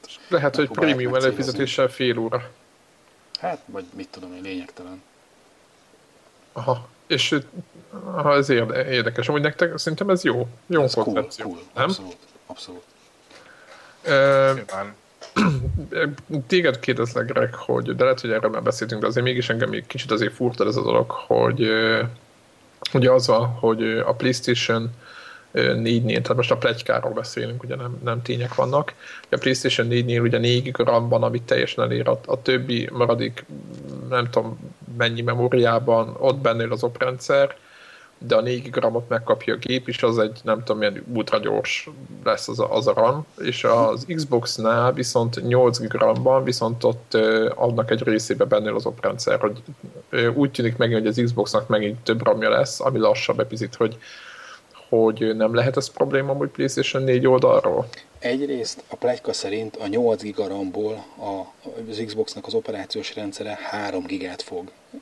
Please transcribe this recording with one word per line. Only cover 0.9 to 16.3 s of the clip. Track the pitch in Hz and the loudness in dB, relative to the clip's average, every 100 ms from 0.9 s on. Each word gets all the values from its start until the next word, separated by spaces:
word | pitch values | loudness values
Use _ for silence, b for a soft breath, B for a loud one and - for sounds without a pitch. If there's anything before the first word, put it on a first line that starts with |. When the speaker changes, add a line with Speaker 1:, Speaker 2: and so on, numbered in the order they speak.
| 131 | 2
Speaker 1:
prémium | 123 | 2
Speaker 2:
megcélozni. | 127 131 110 | 2 2 2
Speaker 1:
előfizetéssel | 131 120 131 - 127 | -4 -2 -2 0 0
fél | - 127 113 | 2 0 0
óra. | 113 123 120 - _ _ _ _ _ _ _ - | -2 -4 -6 -16 _ _ _ _ _ _ _ -8
Speaker 2:
Hát, | 175 165 - | -8 -8 -10
vagy | 101 90 92 | -14 -14 -16
mit | 92 | -16
tudom | 90 90 | -16 -16
én, | 90 | -14
lényegtelen. | 95 92 85 - 90 92 - _ _ _ _ _ _ _ _ _ _ _ _ _ _ | -10 -10 -12 -16 -18 -18 -20 _ _ _ _ _ _ _ _ _ _ _ _ _ _
Speaker 1:
Aha. | - 123 120 - _ _ | -6 -2 -2 -4 _ _
És, | 143 - | -2 2
ö, | 151 - 180 - - - - 190 | 0 -2 -12 -18 -20 -20 -14 -8
aha, | 180 147 143 | -2 4 4
ez | 139 | 4
érde-, | 120 117 131 127 | 2 2 -2 0
érdekes. | 127 113 120 120 | 0 0 -2 0
Amúgy | 147 | 0
nektek | 151 - 175 156 | 0 0 0 0
szerintem | 165 160 202 | -4 -2 0
ez | 180 | 2
jó. | 156 123 120 - - | 2 0 -4 -8 -2
Jó | 170 | 2
Speaker 2:
Ez | 131 | 2
cool, | 117 110 | 2 0
Speaker 1:
koncepció, | 104 107 - 107 | -2 -4 -8 -10
Speaker 2:
cool, | 85 - | -12 -12
Speaker 1:
nem? | 120 | -4
Speaker 2:
abszolút, | 147 190 92 - _ _ - | -2 -2 -10 -18 _ _ -20
abszolút. | - - 90 - _ _ _ _ B B B B B B B | -18 -16 -18 -20 _ _ _ _ B B B B B B B
Speaker 1:
Ö, | - 139 139 135 135 135 | 2 4 6 6 4 2
Speaker 3:
Nyilván. | 104 95 101 104 _ _ - | -4 -8 -10 -12 _ _ -8
Speaker 1:
<clears throat> | - 196 131 120 - 147 180 147 139 - | 2 2 2 0 -2 -4 -2 -2 -4 -6